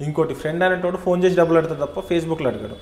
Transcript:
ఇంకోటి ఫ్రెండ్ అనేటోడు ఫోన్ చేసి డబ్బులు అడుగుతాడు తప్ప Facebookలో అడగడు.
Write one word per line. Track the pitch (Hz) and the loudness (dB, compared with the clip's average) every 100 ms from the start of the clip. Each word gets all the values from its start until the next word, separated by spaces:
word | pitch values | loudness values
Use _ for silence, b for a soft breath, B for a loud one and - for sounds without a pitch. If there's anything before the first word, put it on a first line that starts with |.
ఇంకోటి | 147 156 156 | -4 0 -2
ఫ్రెండ్ | - 156 170 | -2 -4 0
అనేటోడు | 185 175 175 180 | 2 2 -2 -2
ఫోన్ | 185 180 | 0 4
చేసి | 185 175 | 4 4
డబ్బులు | 165 165 | 4 4
అడుగుతాడు | 160 147 143 | 2 -4 -6
తప్ప | 190 - | -6 -2
Facebookలో | 170 160 160 131 | -2 -2 -2 -2
అడగడు. | 107 107 110 | -4 -10 -14